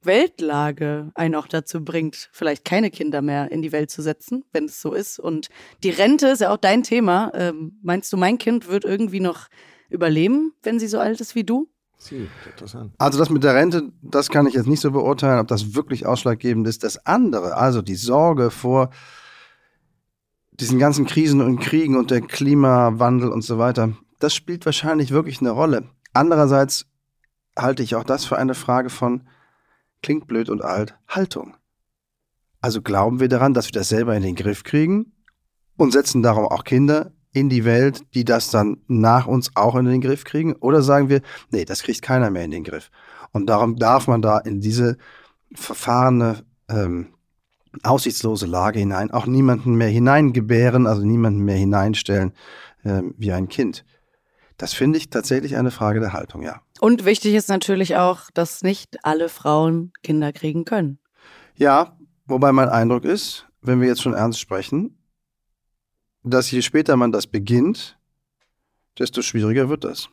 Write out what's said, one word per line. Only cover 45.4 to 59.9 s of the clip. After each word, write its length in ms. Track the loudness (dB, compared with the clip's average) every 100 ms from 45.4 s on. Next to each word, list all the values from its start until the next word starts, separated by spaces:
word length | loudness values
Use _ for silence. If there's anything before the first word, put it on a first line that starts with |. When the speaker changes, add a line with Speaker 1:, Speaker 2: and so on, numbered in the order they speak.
| _
Speaker 3:
verfahrene, 880 | -18 -14 -10 -2 2 4 4 0 -4 -12 _ -6
ähm, 400 | -2 -2 -4 -8 _ _ _ _ _ _ -8
aussichtslose 640 | 0 0 0 -4 -4 -4 -4
Lage 320 | 0 0 0
hinein 320 | -2 -2 -4
auch 160 | -4 0
niemanden 480 | 2 2 2 0
mehr 140 | 2 2
hineingebären, 960 | 2 4 4 4 2 2 4 4 4 2
also 180 | 2
niemanden 360 | 2 2 2 0
mehr 120 | 0 0
hineinstellen, 760 | 2 2 0 -2 -2 -2 -2 -6 -20 -20 -20 _
ähm, 300 | -4 -4 -4 -6
wie 140 | -4
ein 160 | -4 -4
Kind. 360 | -2 -4 -4 _ _ _ _ _ _ _ _
Das 160 | -10
finde 260 | -2 0 0
ich 120 | -2
tatsächlich 460 | -6 -2 -2 -2 -2
eine 160 | -2
Frage 260 | -2 -2 0
der 140 | -4
Haltung, 300 | -8 -10 -12
ja. 200 | -14 -14 _ 0
Speaker 1:
Und 240 | 2 4
wichtig 300 | 2 0 2
ist 140 | 0 0
natürlich 480 | -4 0 -2 0 2
auch, 340 | 0 0 -6
dass 300 | -4 -4 -2
nicht 420 | -4 -4 -10 -8
alle 240 | -4 -2 -2
Frauen 640 | -4 0 2 2 0 -6